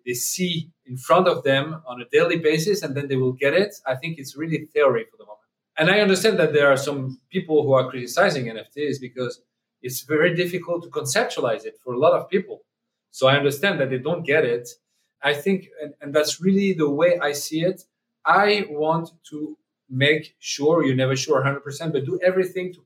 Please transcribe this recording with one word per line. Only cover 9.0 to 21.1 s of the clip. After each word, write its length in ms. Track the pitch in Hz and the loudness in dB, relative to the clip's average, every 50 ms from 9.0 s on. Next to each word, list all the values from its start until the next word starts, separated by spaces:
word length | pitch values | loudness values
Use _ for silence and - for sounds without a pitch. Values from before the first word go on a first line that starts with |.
| 127 123 - 127 127 120 - _ _ _ _ _ _ _ _ _ | -10 -12 -8 -8 -8 -8 -8 _ _ _ _ _ _ _ _ _
it's 200 | - 127 - - | -12 -10 -10 -10
very 340 | - - 156 151 165 175 160 | -6 -2 0 2 2 2 2
difficult 480 | 175 175 175 185 175 - 170 175 170 - | 0 -2 -2 -4 -6 -6 -6 -6 -6 -6
to 40 | - | -8
conceptualize 760 | - 151 135 131 - 208 254 - - - 131 98 - 101 107 | -8 -6 -4 -2 0 0 0 -2 -2 -4 -2 -2 -2 -4 -6
it 140 | 110 - _ | -14 -14 _
for 120 | - 127 120 | -10 -8 -2
a 40 | 123 | 2
lot 140 | 151 170 | 4 4
of 160 | 175 139 - - | 4 4 0 -2
people. 320 | 185 196 190 - 107 - _ _ _ _ _ _ _ _ _ _ | -4 -4 -4 -4 -14 -18 _ _ _ _ _ _ _ _ _ _
So 160 | - - 131 | -4 2 4
I 100 | 131 139 | 4 4
understand 440 | 139 135 143 - - - 202 180 143 | 4 2 0 0 2 0 0 2 0
that 100 | 135 131 | -2 -2
they 80 | 131 127 | -2 -4
don't 260 | 131 156 175 175 - | -2 -4 -4 -4 0
get 200 | 135 143 160 139 | 0 2 2 2
it. 240 | 120 117 120 - - - _ _ _ _ _ _ _ _ - | 2 0 -4 -6 -10 -18 _ _ _ _ _ _ _ _ -4
I 120 | 143 143 147 | -2 -2 -2
think, 340 | 143 - 196 190 185 - - - - | 0 0 -2 -2 -2 -4 -12 -16 -14
and, 100 | 151 143 - - | -14 -14 -14 -14
and 140 | 147 143 139 | -8 -2 0
that's 260 | 151 147 - - - | 0 0 0 -4 -2
really 320 | 170 196 190 196 202 190 | 0 2 2 2 2 0
the 160 | 185 160 151 143 | 0 0 0 0
way 300 | 139 147 170 175 175 - | 2 2 2 2 2 2
I 120 | 143 147 | 0 -4
see 280 | 143 143 - - 156 160 | -4 -4 -8 -6 -4 -2
it. 220 | 170 190 185 - - _ _ _ _ _ _ _ - | -2 -2 -2 -4 -12 _ _ _ _ _ _ _ 2
I 420 | 151 170 190 208 208 208 208 190 151 | 2 4 4 4 4 2 0 -2 -6
want 400 | 147 147 151 160 165 165 165 - _ _ _ - | -4 -2 0 0 0 0 -2 -8 _ _ _ -14
to 300 | 151 147 151 151 - _ _ _ _ _ _ - | -12 -10 -10 -10 -12 _ _ _ _ _ _ -8
make 440 | 131 131 139 147 156 156 156 - _ _ | -2 0 2 2 2 0 -2 -10 _ _
sure, 440 | - - - - 139 156 170 170 | -10 -8 -6 0 2 2 4 4
you're 140 | 143 131 131 | 2 2 2
never 180 | 127 131 131 | 2 2 0